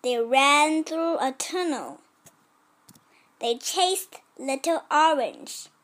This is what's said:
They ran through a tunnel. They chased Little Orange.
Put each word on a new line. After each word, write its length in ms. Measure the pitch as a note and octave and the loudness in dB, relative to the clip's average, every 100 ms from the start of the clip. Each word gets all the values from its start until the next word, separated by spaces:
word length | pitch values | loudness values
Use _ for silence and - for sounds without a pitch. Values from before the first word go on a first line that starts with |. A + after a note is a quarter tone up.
They 180 | B3 A#3+ | -2 -2
ran 640 | A#3 C4 C#4 D4 D4+ D#4+ | 2 4 6 6 4 2
through 360 | D#4 D#4+ E4 E4 | -2 -2 -2 0
a 120 | C4 | -2
tunnel. 680 | C4 - F4+ F4 C4 C3 - _ _ - _ _ _ _ _ - - _ _ _ _ | -4 -6 -4 -4 -4 -8 -16 _ _ -20 _ _ _ _ _ -20 -20 _ _ _ _
They 160 | A#3 A#3+ | -4 -4
chased 600 | - - F#4 F#4+ - - _ - | -4 0 0 0 -6 -18 _ -12
Little 460 | C4 C4+ E4 E4 - | -6 -2 0 -2 0
Orange. 760 | D4 D#4+ D4+ G#3+ - - - - _ | 2 4 2 -2 -6 -16 -16 -18 _